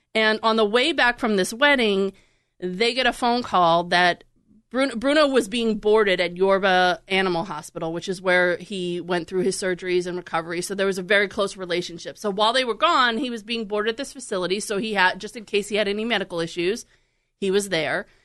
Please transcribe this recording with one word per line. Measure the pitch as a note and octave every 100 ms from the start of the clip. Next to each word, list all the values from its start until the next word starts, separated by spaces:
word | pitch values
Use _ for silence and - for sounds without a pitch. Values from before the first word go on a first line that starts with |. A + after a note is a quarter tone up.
| _
And | A3 A3 A3
on | A3 A3
the |
way | G#3+ A#3+ D4
back | C#4+ B3 A#3+
from | A#3 G3+
this | F#3
wedding, | A3+ C#4+ C#4 A3 G3 G3 - _ _ _ -
they | F3+ F3+ A#3
get | B3 A#3+
a |
phone | A#3 A#3+ A#3+
call | A#3+ F#3 E3+ E3+
that | F3 F3 F3 E3+ _ _ _ _ _
Bruno, | B3 C#4 A3+
Bruno | C4 D4 D4
was | C4 G3+
being | A#3+ A3+ G#3+
boarded | G#3+ A3 G3+ F3+
at | F3 F3
Yorba | F#3+ G3 G3 F#3 F3+ E3+ -
Animal | F#3+ F#3+ E3
Hospital, | F#3 D3+ - E3+ E3
which | E3+ F#3
is | F#3
where | F#3 F3+ F3+ E3+
he | F3+ G3 F3 F3
went | E3+ F3+ E3
through | F#3
his | F3+ F#3
surgeries | F#3 F3+ F#3 F3+ F3+
and | F3
recovery. | - E3 E3 F3
So | F3
there | G3+ G3
was | F#3+
a |
very | F3+ G3+ G3
close | G#3+ G3 G3
relationship. | F3+ F3 F3 E3+ D#3+ -
So | G#3+
while | G3 G#3+
they | B3+
were | B3+
gone, | G#3+ D#4+ D#4 B3 A3
he | B3+
was | A#3
being | G#3 A#3 G#3
boarded | G#3 G#3+
at | A3+
this | C4+
facility. | C#4 - G3 F3 G3+
So | - G3
he | A3
had, | G3 F#3 F#3+
just | G#3 B3
in |
case | G3+ G#3 G3+
he | G#3
had | G3+
any | G#3
medical | A3+ G#3+ F#3+ E3+
issues, | E3 F3 F3 A#3+ - _ _ _ _ -
he | G3
was | G3 G3+
there. | E3 C#3+ D#3+ G#3+ _